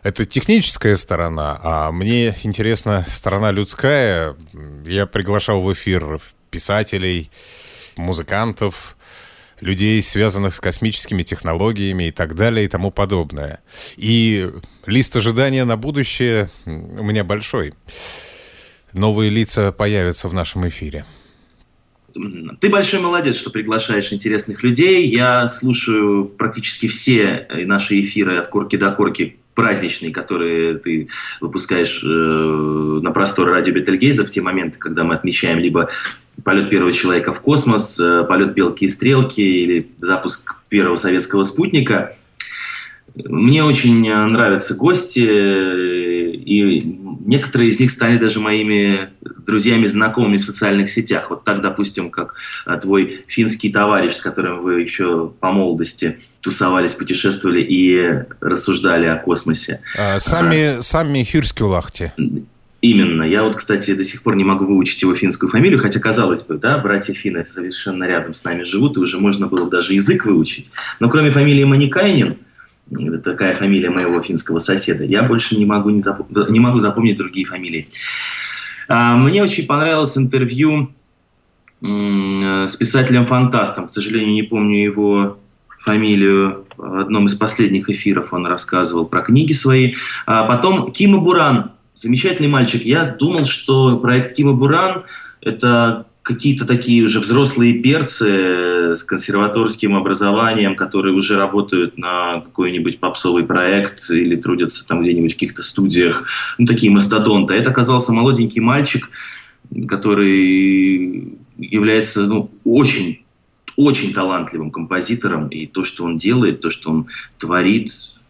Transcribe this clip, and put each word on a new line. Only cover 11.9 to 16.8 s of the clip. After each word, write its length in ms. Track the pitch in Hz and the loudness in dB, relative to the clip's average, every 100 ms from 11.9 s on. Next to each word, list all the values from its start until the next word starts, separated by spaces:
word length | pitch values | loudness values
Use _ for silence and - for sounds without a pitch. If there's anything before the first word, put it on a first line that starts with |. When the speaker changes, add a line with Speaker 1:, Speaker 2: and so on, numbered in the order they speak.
| 92 82 | -2 -4
Speaker 1:
и 20 | |
так 240 | - 82 | -4 -6
далее 320 | 78 113 113 104 | 0 0 0 -2
и 20 | |
тому 220 | 95 98 | -2 -4
подобное. 720 | - 98 98 78 71 73 78 _ - - - | -2 -2 -2 -4 -8 -10 -12 _ -20 -18 -8
И 540 | 107 117 113 104 92 - - - | 0 2 2 0 -4 -10 -20 -16
лист 320 | - 117 131 127 | -2 0 0 0
ожидания 480 | 107 113 135 131 | 0 2 2 2
на 140 | 123 110 | 0 -2
будущее, 720 | 131 143 131 - 123 113 98 - - | -4 -4 -4 -2 0 0 -2 -8 -12
м, 340 | 78 | -12